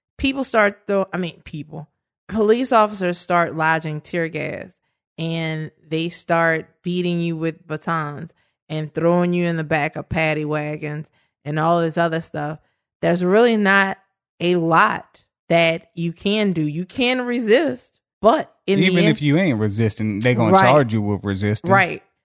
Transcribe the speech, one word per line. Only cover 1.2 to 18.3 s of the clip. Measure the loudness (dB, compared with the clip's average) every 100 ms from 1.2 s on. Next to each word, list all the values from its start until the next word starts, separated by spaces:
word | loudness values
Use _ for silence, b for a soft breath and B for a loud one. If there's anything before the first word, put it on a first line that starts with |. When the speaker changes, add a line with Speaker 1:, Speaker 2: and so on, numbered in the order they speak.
| -6 -10 -14
Speaker 1:
people, | -12 -12 -16 -18 _ _ _ -6
police | 0 2 2 4
officers | 4 4 0 -4 -4
start | 0 0 0 0
lodging | 0 0 -2 -8
tear | -6 -6 -4
gas | -6 -8 -8 -14 _ _ _ _ -8
and | -6 -4 -4 -6 -8 _ -8
they | -4 -4
start | -6 -2 0 2 0 -6 _
beating | -6 -2 -2 -2
you | -2 -2
with | -4 -6 -10
batons | -8 -4 -4 -4 -10 -14 _ _ _ -10
and | -8 -6
throwing | 0 2 2 0
you | 0 -2
in | -2
the |
back | -2 -2 -2 -6
of | -6
paddy | -2 0 -2 -4
wagons | -4 -6 -8 -8 -10 -12 _ _ _ -6
and | -2
all | 2 2
this | 0 0
other | 0 -2
stuff. | -6 -8 -8 -10 _ _ _ -4
There's | 0 2
really | 4 4 4 4
not | 2 2 2 -4 _ _ _ -4
a | 0 0
lot | 4 4 4 0 -10 -20 _ _ 0
that | 2 2 0 _ -6
you | -6
can | -4 -2 0 0
do. | 0
You | -2 -4 -8
can | -2 0 0 -2
resist, | -4 2 2 2 -6 -14 _ _ 2
but | 2